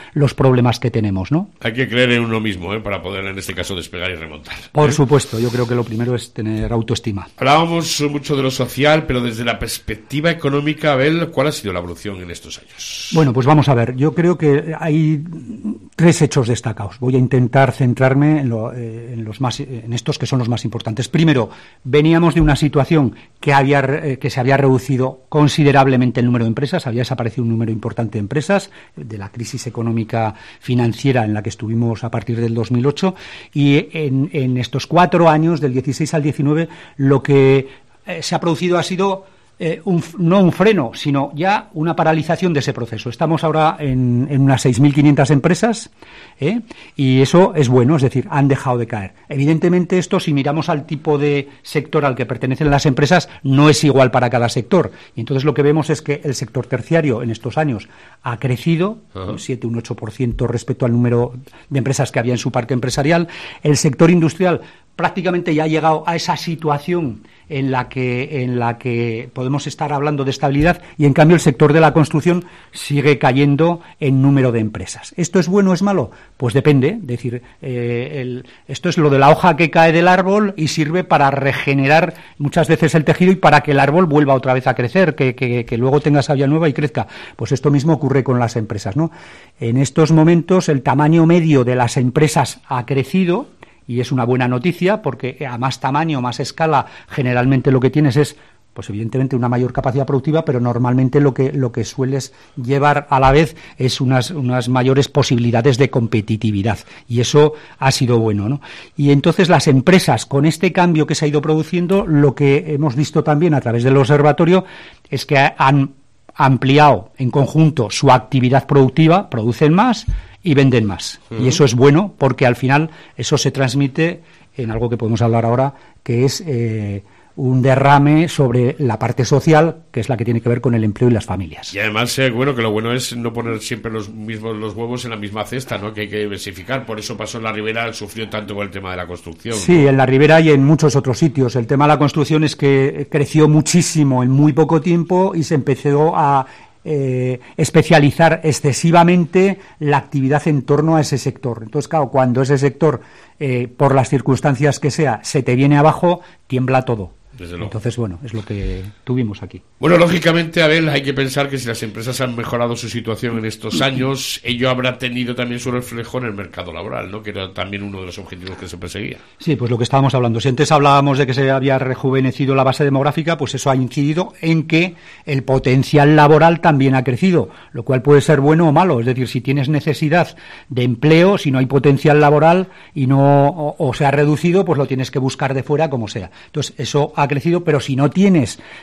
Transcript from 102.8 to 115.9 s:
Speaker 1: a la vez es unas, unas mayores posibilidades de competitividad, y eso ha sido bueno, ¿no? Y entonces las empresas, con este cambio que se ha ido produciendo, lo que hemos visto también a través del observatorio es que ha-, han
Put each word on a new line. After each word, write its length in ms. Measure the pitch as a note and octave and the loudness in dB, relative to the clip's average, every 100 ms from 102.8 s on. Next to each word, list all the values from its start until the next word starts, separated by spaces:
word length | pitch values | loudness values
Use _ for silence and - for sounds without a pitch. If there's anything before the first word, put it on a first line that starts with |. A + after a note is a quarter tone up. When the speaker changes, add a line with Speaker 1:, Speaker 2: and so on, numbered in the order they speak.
| C#3+ C#3+ C#3+ | 2 0 0
Speaker 1:
a 80 | C3 | 2
la 140 | C3+ | 4
vez 240 | C#3 E3 - - - | 4 2 -2 -18 -6
es 220 | B2+ - | -4 -2
unas, 300 | B2+ C3 A#2+ | 0 0 -2
unas 380 | E3 B2 B2+ A#2 | -4 -2 -2 0
mayores 400 | B2+ B2+ C3+ - | 0 2 2 2
posibilidades 680 | - - A#2+ A#2+ A#2 C3 B2 | 0 0 0 0 2 2 2
de 140 | C#3 | 2
competitividad, 880 | C3 A2+ A2+ F#2+ A2 A2 G2+ G#2+ G2 - - - | 0 -2 -2 -2 -2 -2 -2 -2 -4 -8 -20 -6
y 120 | A#2 | -2
eso 340 | A#2 D3 D3+ D3+ - - | 2 4 4 0 -18 -4
ha 120 | C3+ | -2
sido 300 | - A#2+ A#2+ | 0 2 2
bueno, 280 | A2+ G2+ G2+ | 2 -2 -2
¿no? 120 | C#3+ - - - - | -6 -8 -20 -16 -2
Y 140 | C#3+ | 2
entonces 380 | C#3+ E3+ E3 F3 | 4 2 2 4
las 180 | D#3+ - | 4 4
empresas, 580 | C3+ C3 F3+ - A#2+ | 2 4 4 4 -2
con 220 | - C#3 D3+ | -2 0 0
este 260 | - F#3 | 0 -2
cambio 340 | F#3+ F3 D#3 D3 | 2 2 2 0
que 100 | D3+ | 0
se 80 | |
ha 40 | D3+ | 0
ido 140 | D3 | -2
produciendo, 640 | D#3 D#3 D#3 F3 F3 G3 F#3+ | 0 -2 -2 -4 0 0 2
lo 280 | D3 C#3+ - | 4 4 2
que 360 | C#3+ C#3 E3 | 2 2 0
hemos 200 | C#3+ D#3 | -2 -2
visto 300 | A#2+ D3 D#3+ | -2 -2 -2
también 300 | D3 D3 E3+ | 0 2 2
a 60 | C#3+ | 2
través 220 | A#2+ A#2 | 0 0
del 140 | B2 C#3 | 2 4
observatorio 680 | B2 D3 D3 D3 E3+ F#3 F#3 - - - - | 4 4 4 4 4 2 0 -16 -20 -20 -10
es 160 | C#3 - | -8 0
que 100 | C#3 | 2
ha-, 160 | C#3+ - | 2 2
han 320 | C#3 C#3+ C3+ | 2 4 0